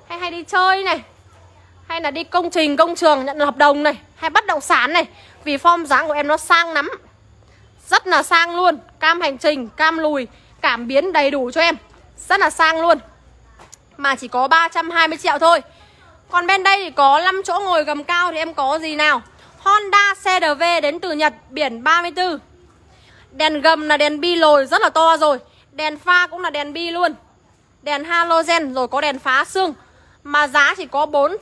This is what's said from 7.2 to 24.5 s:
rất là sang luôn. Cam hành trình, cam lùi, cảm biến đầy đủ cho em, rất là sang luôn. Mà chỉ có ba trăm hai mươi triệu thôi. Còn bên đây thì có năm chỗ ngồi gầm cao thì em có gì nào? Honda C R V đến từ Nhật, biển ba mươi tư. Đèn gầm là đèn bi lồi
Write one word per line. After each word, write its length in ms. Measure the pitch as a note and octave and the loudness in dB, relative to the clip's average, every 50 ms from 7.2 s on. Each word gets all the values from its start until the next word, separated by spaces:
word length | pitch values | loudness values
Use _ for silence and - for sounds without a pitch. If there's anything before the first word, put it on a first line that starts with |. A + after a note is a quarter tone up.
| _ _ _ _ _ _ _ _ _ _ _ _ _ - | _ _ _ _ _ _ _ _ _ _ _ _ _ -2
rất 180 | F4+ G#4 - | -2 0 0
là 160 | F#4 E4 C#4 D4+ | 2 0 0 0
sang 340 | - F4 E4 E4+ E4+ E4+ | 2 2 2 2 2 0
luôn. 220 | F4 F#4 F4 D#4 A#3+ - - _ - | 2 2 2 2 0 -8 -20 _ -2
Cam 200 | D#4+ D#4 E4+ F4 | 0 0 0 2
hành 180 | E4+ D4 C#4 B3 | -2 -4 -6 -2
trình, 300 | - D4+ D4+ C4+ A#3+ G#3 | -2 -2 -2 -2 -6 -12
cam 300 | - - D#4 D#4+ E4 D#4+ | -4 0 0 0 0 0
lùi, 280 | D#4 D4+ D4 C#4 A#3+ - - _ _ _ _ - | -2 -2 -2 -2 -6 -8 -14 _ _ _ _ -4
cảm 260 | - C#4+ A#3+ A#3 A#3+ | -2 -2 -2 -2 -6
biến 260 | A#3 C4+ C#4 E4 F#4+ E4 | 0 0 0 0 2 0
đầy 180 | D#4 C#4 C#4 | 0 0 0
đủ 200 | C#4+ C#4 B3 B3 | -2 -2 -6 -4
cho 100 | - D#4+ | -2 0
em, 160 | E4 E4+ - - - _ - _ _ _ _ - - - | 0 0 0 -4 -10 _ -20 _ _ _ _ -20 -4 -2
rất 120 | F#4+ G4 | 0 0
là 100 | F#4+ F4+ | 0 0
sang 300 | - - E4 D#4 E4 D#4+ | 0 0 0 0 2 0
luôn. 180 | E4 E4+ D#4+ C4 - - _ _ _ _ _ _ _ _ _ _ - - - _ _ _ _ | 2 2 2 0 0 -16 _ _ _ _ _ _ _ _ _ _ -20 -20 -20 _ _ _ _
Mà 180 | - C#4 C#4 C4+ | -4 -2 -2 -2
chỉ 140 | - C4 A#3 | -2 -6 -6
có 200 | - B3 C4 C4+ | -2 -2 2 4
ba 200 | D#4+ E4 E4+ E4 | 4 4 4 2
trăm 220 | - E4+ E4 E4 | -2 -4 -6 -2
hai 180 | E4+ E4 D#4+ D#4+ | 0 0 0 0
mươi 100 | D#4+ - - | 0 -4 -2
triệu 160 | E4+ D4 D4 | -2 0 4
thôi. 240 | D#4+ E4 E4+ D4 - - _ _ - _ _ _ - - - - _ - | 4 4 4 4 0 -8 _ _ -20 _ _ _ -20 -20 -20 -20 _ -4
Còn 160 | - F4+ F4 | -4 -2 0
bên 160 | F4 G4 F#4+ F#4 | 2 0 2 2
đây 220 | G4 G4 G4+ F#4 | 2 2 2 -2
thì 60 | D#4+ | -6
có 300 | B3+ C#4+ C#4+ C#4 C#4 D#4 | 0 4 4 4 4 4
năm 220 | F4 F#4 F#4 F#4+ F#4+ | 2 0 -2 -2 -4
chỗ 160 | G4 F4 G4 | -4 -4 -4
ngồi 240 | G4+ F#4 F4 D#4 D4+ | -2 0 0 0 0
gầm 200 | D4 D4 D4 D4 | -2 -6 -8 -4
cao 280 | - F4 F4 F4+ F4 E4 | -4 -2 0 0 -2 -2
thì 60 | D#4 | -4
em 160 | D#4+ E4+ D#4+ | -6 -6 -4
có 240 | - C4+ C4+ D4+ D#4+ | -4 -2 -2 -2 -2
gì 160 | D#4+ D#4 D4+ | -4 -6 -4
nào? 280 | D4 D4+ D4+ C#4 A#3 - - _ _ - - _ - | 0 0 0 0 0 -4 -12 _ _ -20 -20 _ -6
Honda 560 | - G4 G4+ G#4+ G#4 G4 G4 G4+ G4+ G4+ F#4+ | 0 2 2 2 2 2 2 2 2 2 0
C 100 | - - | -2 -2
R 360 | G4 F#4 F#4 E4+ D#4 D4 C4+ | 0 0 0 0 0 -2 0
V 20 | E4 F4 F4 E4 D4 | 0 0 0 0 -2
đến 180 | C#4+ D#4 F4 | -2 -4 -4
từ 120 | G4 F4+ D4+ | -6 -6 -4
Nhật, 200 | D4 D4+ D4 D4+ - _ _ | -2 -2 -2 -2 -4 _ _
biển 320 | C4 D4+ D4 B3+ A#3 A#3 B3 | -6 -6 -6 -6 -6 -4 0
ba 200 | D4+ E4 F4 F4 | 2 2 2 0
mươi 80 | F4 | -4
tư. 280 | - F4+ F4+ F4+ D#4 A3+ - _ _ _ _ _ _ _ _ _ _ _ _ _ _ _ - _ | -4 -4 -4 -4 -4 -6 -12 _ _ _ _ _ _ _ _ _ _ _ _ _ _ _ -20 _
Đèn 300 | - C4+ D#4 D#4 D4+ C#4+ | -6 -2 -2 -2 -2 0
gầm 280 | C4 D#4+ D#4+ D#4 D4+ D4+ | 2 2 2 2 2 -2
là 80 | D4+ | 0
đèn 240 | C#4+ D4 D4 D4+ C#4+ | 2 2 0 -2 -2
bi 160 | D#4 F4 F4 | -4 -2 0
lồi 300 | E4 D#4+ D4+ | 2 4 6